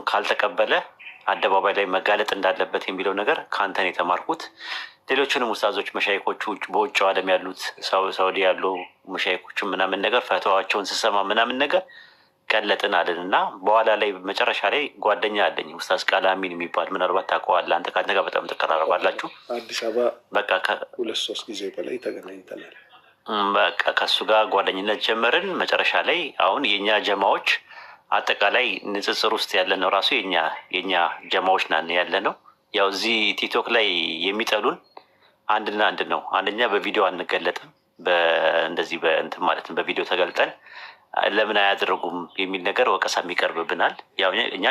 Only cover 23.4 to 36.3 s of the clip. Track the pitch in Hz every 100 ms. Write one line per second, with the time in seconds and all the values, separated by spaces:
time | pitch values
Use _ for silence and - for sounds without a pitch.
23.4 | 101 101 95 - - - - - 101 107
24.4 | 107 98 95 95 104 104 - 113 117 160
25.4 | 196 160 - 90 95 92 85 165 151 -
26.4 | 90 113 123 101 101 107 98 101 98 165
27.4 | - - - - - - - 101 - 110
28.4 | 101 110 123 - 101 101 98 110 110 107
29.4 | - 98 92 95 92 98 95 123 95 87
30.4 | 80 - - 92 92 90 82 - - 95
31.4 | 92 92 - 80 82 87 85 95 117 -
32.4 | _ _ _ 104 98 98 110 113 104 92
33.4 | 107 120 110 117 104 87 85 80 90 104
34.4 | 113 107 120 175 _ - _ _ _ _
35.4 | - 107 107 104 101 85 82 82 -